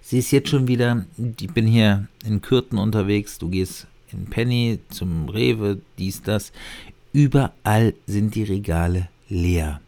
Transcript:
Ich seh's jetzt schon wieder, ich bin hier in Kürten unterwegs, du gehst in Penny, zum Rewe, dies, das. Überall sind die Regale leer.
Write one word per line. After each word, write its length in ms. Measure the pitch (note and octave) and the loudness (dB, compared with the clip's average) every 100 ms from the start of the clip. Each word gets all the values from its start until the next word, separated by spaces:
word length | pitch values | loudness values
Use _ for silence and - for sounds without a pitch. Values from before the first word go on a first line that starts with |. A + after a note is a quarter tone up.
Ich 60 | - | -2
seh's 240 | B2+ A#2+ | -2 2
jetzt 180 | C#3 C3+ | 0 2
schon 180 | C#3+ B2+ | 0 2
wieder, 380 | B2 A#2+ A#2+ F#2+ - | 2 2 0 -4 -8
ich 340 | A#2 A2+ - | -8 -6 -4
bin 160 | - A2 | 0 4
hier 400 | A2+ G#2+ G2 G2+ _ A2 | 6 6 2 -2 _ -4
in 160 | G#2 | -4
Kürten 360 | - B2+ B2 A2 | 2 0 0 -2
unterwegs, 600 | G#2 G#2+ G2 G#2 G2+ - | 0 0 2 0 0 -8
du 120 | E2 | -4
gehst 380 | F#2 F#2 - - _ _ | -2 -4 -6 -20 _ _
in 140 | G#2 F#2+ | -12 -8
Penny, 540 | - A#2+ A#2+ A#2 G#2+ - | -4 0 0 0 -2 -8
zum 400 | - F2+ E2 D#2 | -8 -4 -4 -4
Rewe, 500 | G#2 B2+ A2+ G#2 G2+ - - | 0 0 2 0 -4 -8 -8
dies, 240 | F#2 F#2+ | -6 -6
das. 300 | - G#2+ - - - - - - _ | -4 -4 -4 -18 -18 -18 -20 -20 _
Überall 800 | C#3+ C#3+ C#3 B2+ - - G#2+ A2+ - - | 2 4 4 2 -2 0 4 4 0 -6
sind 300 | G2+ G#2 G#2+ | -2 -2 -2
die 80 | |
Regale 640 | G#2 G2 G2+ E2 E2+ F2+ F2+ _ _ | -2 -4 0 0 2 0 -2 _ _
leer. 500 | F#2 F2 F2 D#2 D2 | -2 2 0 -2 -8